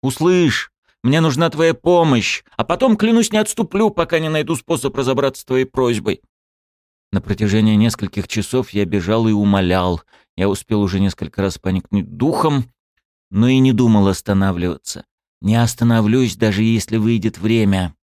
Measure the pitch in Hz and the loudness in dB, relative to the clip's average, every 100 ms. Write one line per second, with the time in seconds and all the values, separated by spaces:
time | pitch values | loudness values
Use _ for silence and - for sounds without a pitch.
0 | 135 - 165 180 165 - - _ _ _ | -6 -2 2 4 2 0 -6 _ _ _
1 | 120 151 160 143 165 147 165 160 - 175 | 0 2 2 0 -2 2 0 0 2 4
2 | 165 127 98 - _ - 113 170 262 214 | 4 2 0 -6 _ -8 -4 0 2 2
3 | 214 233 226 214 208 - 185 190 214 - | 2 2 2 0 -2 -4 -4 0 0 0
4 | 165 165 160 156 151 160 - 165 139 135 | -2 -2 -2 -4 -4 -6 -4 -4 -4 -4
5 | 127 131 135 131 - 131 131 - 127 113 | -2 0 -2 -4 -4 -2 -2 -2 -2 -2
6 | - 90 _ _ _ _ _ _ _ _ | -4 -6 _ _ _ _ _ _ _ _
7 | _ 98 - 98 107 107 107 107 113 110 | _ -6 -4 -4 0 2 4 4 2 0
8 | 98 - 98 113 101 127 123 101 98 101 | -8 -8 -6 -6 -4 -4 -4 -4 -2 -2
9 | 87 110 113 104 101 98 92 92 90 85 | -2 0 2 2 2 2 2 0 0 -4
10 | _ _ _ - 98 95 - 107 101 95 | _ _ _ -4 -4 -4 -4 -2 0 0
11 | 98 - 92 - 98 - - 92 - 101 | -2 -4 -10 -4 -4 -4 -4 -4 -2 -4
12 | - - 127 - 160 143 120 _ _ _ | -4 -4 -2 0 0 -2 -4 _ _ _
13 | _ _ _ 95 120 131 131 117 123 107 | _ _ _ 0 2 4 4 4 4 4
14 | 98 92 - 98 98 87 90 71 - - | 2 0 -2 0 0 -2 -4 -6 -10 -16
15 | - _ _ _ 98 113 117 - 117 113 | -16 _ _ _ -2 0 0 0 2 2
16 | 107 123 123 - 110 98 110 113 - 113 | 2 2 0 0 -2 0 0 0 -2 -2
17 | 110 113 107 - 85 117 104 98 90 - | 0 0 -2 -4 -2 0 2 0 -2 -8